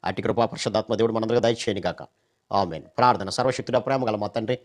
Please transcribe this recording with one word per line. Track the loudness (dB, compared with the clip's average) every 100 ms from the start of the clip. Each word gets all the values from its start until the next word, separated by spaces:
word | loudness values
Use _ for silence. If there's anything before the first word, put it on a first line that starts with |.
| -4
అట్టి | -4 -2
కృపా | 2 0
పరిశుద్ధాత్మ | 0 -2 0 0 0
దేవుడు | 2 2
మనందరికీ | 2 2 4
దయచేయను | 2 0 -2 -4
గాక. | -6 -12 _ _ _ _
ఆమేన్. | 0 0 -4 -10 2
ప్రార్థన. | 4 4 0 -2
సర్వశక్తుడా, | 0 -2 0 0 0
ప్రేమ | -2 0
గల | -2
మా | -2 -4
తండ్రి | -2 -4